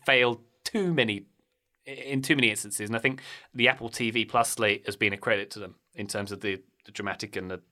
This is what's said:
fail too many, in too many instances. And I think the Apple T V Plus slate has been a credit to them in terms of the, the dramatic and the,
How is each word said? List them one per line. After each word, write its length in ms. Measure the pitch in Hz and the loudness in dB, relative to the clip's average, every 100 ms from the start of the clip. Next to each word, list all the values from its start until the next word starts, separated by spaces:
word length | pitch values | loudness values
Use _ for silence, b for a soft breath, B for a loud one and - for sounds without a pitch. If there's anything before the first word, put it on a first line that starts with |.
fail 360 | - 131 120 117 _ _ | 4 6 6 2 _ _
too 280 | - 220 180 | -4 0 2
many, 340 | 156 113 98 - _ _ _ _ _ | 2 2 -2 -8 _ _ _ _ _
in 380 | 135 131 131 135 | -16 -12 -4 -2
too 120 | 135 | 2
many 160 | 147 117 | 4 4
instances. 380 | 104 104 - 104 | 2 -6 -6 -4
And 80 | 113 | 0
I 20 | |
think 220 | 131 131 B B B | -2 -4 B B B
the 140 | 123 120 | 2 4
Apple 220 | 127 117 | 4 -4
T 200 | - 117 | -2 0
V 140 | 117 | 0
Plus 260 | 110 120 113 | 2 2 2
slate 360 | - 107 107 - | 2 2 2 -4
has 100 | 101 | -2
been 160 | 107 | -2
a 40 | 98 | 0
credit 340 | 120 101 101 | 0 0 -2
to 60 | 107 | -10
them 160 | 92 - _ | -14 -16 _
in 140 | - 101 | -12 -6
terms 240 | 104 101 | -6 -6
of 80 | 98 | -4
the, 200 | 104 95 - _ | -4 -4 -8 _
the 80 | - | -14
dramatic 440 | 101 101 90 104 95 | -8 -6 -6 -8 -8
and 140 | 92 | -8
the, 100 | 90 _ | -10 _